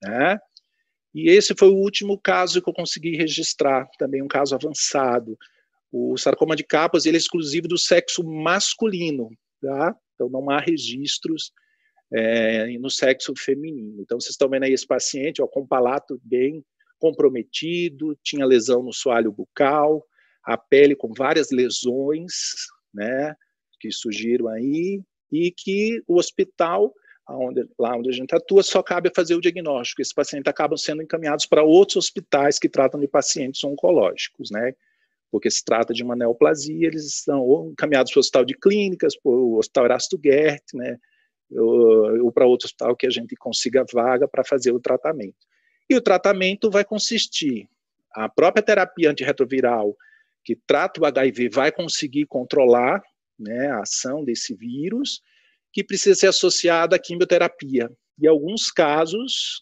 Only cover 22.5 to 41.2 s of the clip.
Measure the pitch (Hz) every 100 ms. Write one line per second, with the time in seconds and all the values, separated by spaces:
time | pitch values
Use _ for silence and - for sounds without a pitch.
22.5 | - - _ _ 101 110 131 151 151 _
23.5 | _ _ _ 110 - 120 104 113 123 113
24.5 | 110 135 156 180 196 - _ _ 151 175
25.5 | - 190 202 214 233 - 175 175 - 185
26.5 | - 160 185 208 - _ _ - 131 127
27.5 | 127 113 - 117 120 127 123 131 165 -
28.5 | 196 - 190 - 175 175 185 160 170 175
29.5 | 180 160 131 117 - 131 - 143 147 135
30.5 | - 151 156 - 151 160 165 151 147 -
31.5 | 151 156 175 196 190 - - - 143 143
32.5 | - 151 - 135 147 143 147 - 165 131
33.5 | 135 143 143 180 156 95 - - - 120
34.5 | 104 123 - _ _ _ _ _ 107 110
35.5 | - - 113 117 117 123 120 117 120 151
36.5 | 151 147 160 165 156 147 - - 139 127
37.5 | 160 160 147 151 139 131 143 127 135 127
38.5 | - 196 208 196 175 156 - 139 123 123
39.5 | 110 - 139 123 123 - 170 147 139 156
40.5 | 147 - 135 127 120 _ _